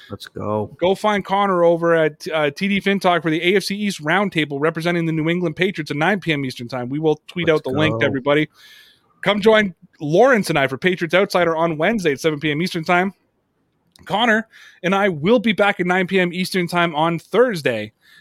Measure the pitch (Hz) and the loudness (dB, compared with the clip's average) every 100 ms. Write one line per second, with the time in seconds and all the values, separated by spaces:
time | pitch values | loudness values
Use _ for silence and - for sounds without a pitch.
0 | - 101 - - 101 107 104 - 175 190 | -16 -16 -14 -10 -4 -4 -4 -2 -2 0
1 | 214 208 - 196 202 180 170 170 170 165 | 0 -2 -2 0 2 2 4 4 2 2
2 | 156 151 - 156 147 143 196 196 196 196 | 2 -2 -6 -2 -2 -2 -2 0 0 0
3 | 185 175 160 156 170 196 - 202 208 - | 2 2 0 0 2 0 0 -4 -4 -4
4 | 151 180 202 165 147 143 151 165 165 175 | 0 0 0 -2 -4 -2 -2 -2 -2 -2
5 | 165 160 156 175 175 151 185 185 151 143 | 0 -2 -2 -2 -2 -2 -4 -4 -6 -2
6 | 160 202 165 147 135 - 120 131 123 143 | -2 -2 -2 -4 -4 -8 -10 -8 -8 -4
7 | 160 151 - 185 165 156 147 135 156 117 | -2 -2 -6 -4 0 0 0 0 0 0
8 | 139 135 131 147 151 _ - - - _ | -2 -2 0 0 0 _ -20 -20 -20 _
9 | _ _ - 208 202 214 208 - - - | _ _ -2 2 4 4 4 -4 -20 -10
10 | 147 165 262 240 - 156 135 131 180 175 | 0 4 4 4 2 0 0 0 -2 -2
11 | 165 175 202 185 170 160 170 151 170 233 | 0 0 2 2 0 0 0 0 -2 0
12 | 175 135 160 151 156 147 180 175 160 175 | 0 0 -2 -2 -2 -2 -2 -4 0 0
13 | 190 - _ _ _ _ _ _ _ _ | 0 -4 _ _ _ _ _ _ _ _
14 | - 185 240 220 220 - - - 175 196 | -6 -2 2 0 -2 -12 -20 -8 -2 0
15 | 202 156 160 247 220 202 202 202 180 180 | 0 0 2 2 2 2 2 0 0 0
16 | 180 190 180 175 185 190 175 175 170 147 | 0 0 0 -2 -4 -2 -2 0 0 0
17 | 165 165 - 190 254 185 135 113 107 - | 0 -2 -2 2 2 0 -2 -2 -6 -12
18 | _ - | _ -20